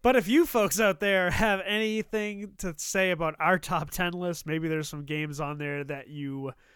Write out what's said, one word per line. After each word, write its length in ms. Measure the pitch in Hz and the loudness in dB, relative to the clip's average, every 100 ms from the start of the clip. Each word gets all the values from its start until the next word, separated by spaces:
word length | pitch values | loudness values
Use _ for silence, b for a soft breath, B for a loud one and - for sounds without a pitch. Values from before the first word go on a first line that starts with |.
But 140 | 240 254 | 6 4
if 100 | 180 | 6
you 180 | 285 | 4
folks 360 | 339 240 196 202 | 6 2 2 4
out 180 | 214 175 | 2 2
there 320 | 202 190 180 | 2 4 4
have 300 | 170 220 190 | 4 2 2
anything 880 | 185 208 220 220 214 220 208 202 208 - | 0 0 0 -2 -2 -4 -4 -6 -12 -8
to 160 | 185 151 | -8 -6
say 360 | - 196 185 | -4 0 0
about 240 | 170 160 156 | 0 -2 0
our 200 | 156 185 | 2 2
top 300 | - 175 151 | 2 -4 -4
ten 220 | - 175 | -4 -4
list, 320 | 175 180 165 | -2 -4 -6
maybe 220 | - 160 160 | -4 -2 0
there's 220 | 156 147 | -2 -4
some 160 | 151 | -10
games 360 | 143 151 151 143 | -6 -4 -4 -6
on 180 | 147 147 | -6 -6
there 260 | 147 143 | -6 -6
that 240 | 139 139 - | -6 -8 -10
you 440 | 147 139 135 135 - b | -8 -6 -6 -8 -10 b